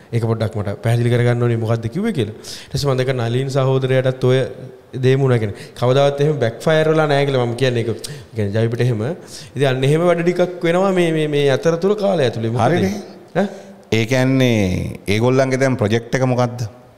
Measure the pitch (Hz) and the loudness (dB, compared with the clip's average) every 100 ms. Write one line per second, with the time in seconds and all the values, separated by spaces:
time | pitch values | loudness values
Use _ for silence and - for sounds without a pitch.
0 | - 117 113 110 107 104 101 98 117 117 | -6 -2 -2 0 -2 -4 -6 -4 0 0
1 | 117 120 120 120 120 117 113 117 110 160 | 2 2 2 2 0 0 0 -2 -2 -4
2 | 226 151 104 - - - - 135 139 127 | -2 -2 -4 -6 -14 -16 -8 -4 -2 0
3 | 131 127 117 123 139 139 131 131 127 131 | -2 -2 -2 -2 -2 0 2 0 2 2
4 | 131 131 127 131 123 - - - - 127 | 0 0 2 2 0 -6 -16 -18 -14 -2
5 | 127 135 135 120 107 - - - 123 135 | 2 4 4 2 0 -6 -14 -2 2 4
6 | 143 139 147 143 113 - 165 156 156 160 | 2 2 0 0 -2 -2 0 2 2 2
7 | 151 139 139 131 120 117 131 117 113 104 | 2 2 2 0 -2 0 0 0 -2 -6
8 | - 147 - 113 101 110 113 120 123 110 | -10 -14 -10 -6 -2 0 0 0 0 0
9 | 120 180 - - - 127 139 127 131 156 | -4 -6 -12 -18 -12 -2 0 2 2 2
10 | 175 170 170 180 180 180 165 175 196 185 | 2 2 0 0 -2 0 0 2 2 2
11 | 170 160 151 143 139 131 165 165 190 208 | 2 0 0 2 2 2 0 0 0 0
12 | 196 175 120 113 113 117 120 175 196 208 | 0 2 0 0 -2 0 2 2 0 -4
13 | - - - 170 202 - - - - 110 | -10 -18 -6 -2 -2 -6 -18 -20 -2 0
14 | 113 131 131 131 127 110 95 90 90 - | 2 2 2 2 2 2 2 0 -4 -6
15 | - 107 123 131 131 127 135 123 104 113 | -2 2 2 2 2 2 0 2 2 0
16 | - 135 131 120 120 117 113 - - | 0 0 0 2 0 -2 -8 -10 -20